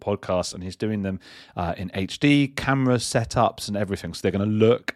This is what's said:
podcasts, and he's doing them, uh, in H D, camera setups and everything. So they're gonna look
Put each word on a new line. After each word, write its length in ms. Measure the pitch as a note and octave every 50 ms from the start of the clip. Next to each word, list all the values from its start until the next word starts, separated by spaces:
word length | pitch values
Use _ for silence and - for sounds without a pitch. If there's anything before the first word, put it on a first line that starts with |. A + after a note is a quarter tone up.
podcasts, 520 | - G#2 G2+ G2 - - F#2+ F2+ F2 - -
and 80 | F#2 F2+
he's 120 | F#2 F2+
doing 280 | - A2+ G#2+ A2 G#2 G2
them, 180 | F#2+ F#2+ - - - - - - - -
uh, 200 | - F2 E2 - -
in 120 | F#2 - -
H 260 | F#2+ F#2+ - - -
D, 300 | - D3 C#3+ C#3+ C#3+ C3+
camera 480 | - - - C3+ C3+ C3+ C3 B2+ B2 A#2
setups 720 | - - - B2+ A2+ - - C#3+ C#3 - - - - -
and 80 | G#2 G2
everything. 360 | G#2 F#2 G2 - - E2+ -
So 60 | -
they're 100 | - G2+
gonna 140 | F2+ G2 G2+
look 480 | G#2+ G#2+ G#2+ A2 A2 B2 - - - -